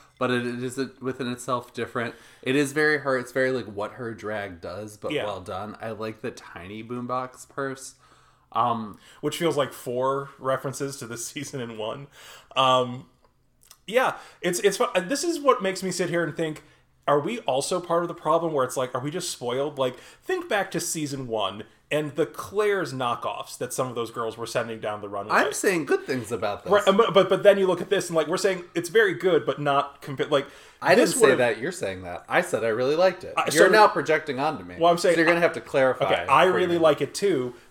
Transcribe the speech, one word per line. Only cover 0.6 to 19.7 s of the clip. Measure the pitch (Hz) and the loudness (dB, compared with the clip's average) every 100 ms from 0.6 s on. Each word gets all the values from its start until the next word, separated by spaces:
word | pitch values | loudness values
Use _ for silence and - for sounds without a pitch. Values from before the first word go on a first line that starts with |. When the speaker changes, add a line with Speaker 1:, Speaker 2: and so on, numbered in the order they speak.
Speaker 1:
is | 127 123 | -6 -4
a, | 127 - | -6 -6
within | 123 127 123 | -8 -6 -6
itself | 123 - 123 - | -6 -4 -4 -4
different. | - 113 123 117 - - - | -8 -6 -4 -6 -8 -20 -8
It | 127 139 | 0 2
is | 139 | 2
very | 143 151 147 | 2 2 2
her. | 139 131 | 0 -2
It's | 123 | -2
very, | 135 131 | 0 0
like, | 131 104 | 0 -6
what | 101 104 | -8 -8
her | 127 120 | -8 -10
drag | 107 104 107 101 87 | -8 -6 -6 -8 -10
does, | 90 92 107 110 | -12 -10 -12 -12
but | 104 | -6
Speaker 2:
Yeah. | 143 104 | -4 -4
Speaker 1:
well | 95 | -6
done. | 92 92 107 - | -8 -8 -10 -10
I | 110 | -10
like | 104 110 113 | -8 -8 -8
the | 123 | -10
tiny | - - 90 90 107 | -10 -16 -16 -14 -14
boombox | 113 123 120 127 127 - - | -10 -8 -6 -6 -6 -12 -14
purse. | - 139 131 - - _ _ _ _ _ | -8 -8 -8 -14 -20 _ _ _ _ _
Um, | 113 120 113 107 - - - | -2 0 -2 -6 -14 -20 -10
Speaker 2:
Which | 139 - | -8 -2
feels | 170 143 | -2 0
like | 127 | -2
four | - - 123 131 139 143 - | -6 -8 -2 -2 -2 -6 -8
references | 131 135 139 127 139 135 | -4 -2 -4 -6 -8 -8
to | 110 | -12
this | 117 - | -10 -10
<laughs> | |
season | 151 135 139 | -10 -10 -8
in | 117 110 | -8 -8
one. | 107 123 143 - - - - 131 | -8 -8 -14 -20 -20 -20 -6 2
Um, | 131 127 123 123 - _ _ _ _ _ _ - - | 4 4 2 -4 -14 _ _ _ _ _ _ -20 -4
yeah, | 233 220 - - - | 0 0 -2 -10 -6
it's, | 175 175 | -4 0
it's | 202 - | 0 2
fun. | 240 185 175 | 0 0 -2
This | 285 339 | -2 -2
is | 320 | 0
what | 277 233 | 2 2
makes | 190 185 | 0 -2
me | 190 | -4
sit | 180 175 | -2 -2
here | 170 | 0
and | 160 147 | -2 -2
think, | 160 147 - _ _ _ - | -6 -6 -14 _ _ _ 2
are | 147 | 2
we | 160 240 | 2 -4
also | - 131 - 180 | -2 -2 0 -2
part | 175 170 | 0 0
of | 170 | 0
the | |
problem | 165 156 165 170 | -2 2 2 2
where | 147 | 0
it's | 127 139 | 0 0
like, | 127 127 | -4 -4
are | |
we | 143 | -4
just | 175 170 | -6 -6
spoiled? | - 120 127 147 | -6 -4 -2 -2